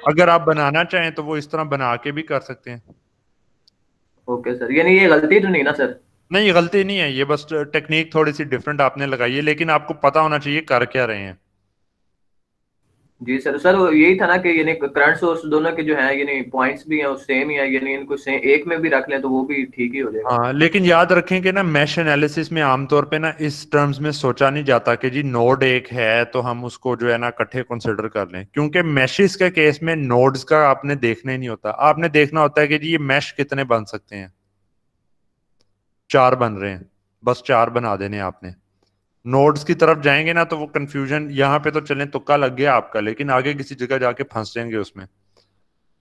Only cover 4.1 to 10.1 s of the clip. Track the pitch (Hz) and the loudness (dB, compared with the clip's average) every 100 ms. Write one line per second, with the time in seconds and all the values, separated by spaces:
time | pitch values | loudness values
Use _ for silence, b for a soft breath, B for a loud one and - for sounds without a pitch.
4.1 | _ - 123 123 123 117 139 170 185 190 | _ -8 -6 -6 -6 -2 2 4 6 6
5.1 | 151 151 202 190 170 143 147 127 - _ | 4 4 4 4 2 0 0 -4 -6 _
6.1 | _ - 190 208 175 170 202 190 196 151 | _ -4 0 4 4 2 2 0 0 -2
7.1 | 131 139 147 147 156 147 156 147 156 160 | -2 -2 -2 -4 -6 -4 -4 -2 -2 0
8.1 | 160 151 147 147 127 - 147 139 139 139 | 0 0 -2 -4 -4 -2 0 0 0 -4
9.1 | 131 120 135 151 147 165 151 - 156 139 | -2 -2 0 0 0 0 0 -2 0 2